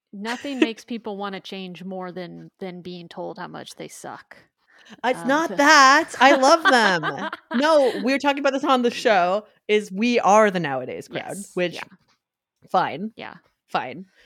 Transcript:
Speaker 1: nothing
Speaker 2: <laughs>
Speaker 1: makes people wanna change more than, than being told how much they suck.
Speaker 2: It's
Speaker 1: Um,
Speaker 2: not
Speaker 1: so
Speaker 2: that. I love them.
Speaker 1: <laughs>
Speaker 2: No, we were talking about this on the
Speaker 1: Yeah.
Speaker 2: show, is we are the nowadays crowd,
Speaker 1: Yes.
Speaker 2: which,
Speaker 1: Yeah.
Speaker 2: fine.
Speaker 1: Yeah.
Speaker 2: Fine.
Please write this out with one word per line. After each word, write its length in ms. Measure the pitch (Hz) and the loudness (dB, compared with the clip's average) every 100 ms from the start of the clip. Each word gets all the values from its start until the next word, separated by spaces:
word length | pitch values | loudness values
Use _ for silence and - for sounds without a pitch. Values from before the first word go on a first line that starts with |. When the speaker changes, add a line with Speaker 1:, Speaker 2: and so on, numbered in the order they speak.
| _ | _
Speaker 1:
nothing 460 | 202 220 247 285 262 | -12 -10 -8 -8 -2
Speaker 2:
<laughs> 20 | |
Speaker 1:
makes 240 | 226 220 - | -2 -2 -12
people 320 | 233 220 196 | -12 -10 -10
wanna 220 | 202 190 | -10 -12
change 420 | - 196 185 170 | -14 -14 -14 -14
more 280 | 185 185 180 | -14 -12 -12
than, 380 | 175 175 170 165 _ | -12 -14 -16 -20 _
than 220 | 190 180 | -14 -14
being 260 | 175 180 170 | -16 -16 -16
told 280 | - 170 170 | -14 -14 -12
how 100 | 160 | -14
much 280 | 156 131 - | -16 -18 -18
they 120 | 156 | -18
suck. 500 | - - - _ - _ _ _ _ _ 220 | -16 -18 -18 _ -20 _ _ _ _ _ -6
Speaker 2:
It's 180 | 233 208 | -4 -4
Speaker 1:
Um, 60 | 190 | -2
Speaker 2:
not 220 | 294 330 | -2 0
Speaker 1:
so 60 | 302 | 2
Speaker 2:
that. 540 | 285 302 262 294 330 - | 6 8 8 6 2 2
I 140 | 262 285 | 4 6
love 280 | 262 330 | 6 4
them. 640 | 381 247 208 175 233 - 320 - | 4 4 4 0 -2 -6 -10 -12
Speaker 1:
<laughs> 180 | _ | _
Speaker 2:
No, 380 | 240 302 311 262 202 | -2 2 4 2 0
we 100 | 220 | -2
were 60 | 269 | 0
talking 200 | 285 277 | 0 0
about 140 | 277 | -2
this 100 | 262 | -2
on 180 | 254 254 | 0 2
the 80 | 240 | 0
Speaker 1:
Yeah. 60 | - | 0
Speaker 2:
show, 520 | 247 202 175 202 214 _ - | 2 2 2 -2 -6 _ -2
is 240 | 214 202 | -2 -2
we 280 | 190 240 233 | -2 0 2
are 280 | 175 214 214 | 4 6 4
the 100 | 185 | 2
nowadays 460 | 156 131 127 82 - | -4 -6 -8 -12 -10
crowd, 160 | - - | -12 -10
Speaker 1:
Yes. 240 | 180 202 | -12 -10
Speaker 2:
which, 200 | - 175 | -4 -4
Speaker 1:
Yeah. 100 | 151 - - _ _ _ _ _ _ _ | -6 -16 -20 _ _ _ _ _ _ _
Speaker 2:
fine. 420 | 190 143 131 214 - | -2 -2 -4 -12 -14
Speaker 1:
Yeah. 180 | 110 - _ _ _ | -18 -18 _ _ _
Speaker 2:
Fine. 380 | 170 120 143 190 _ | -8 -6 -12 -18 _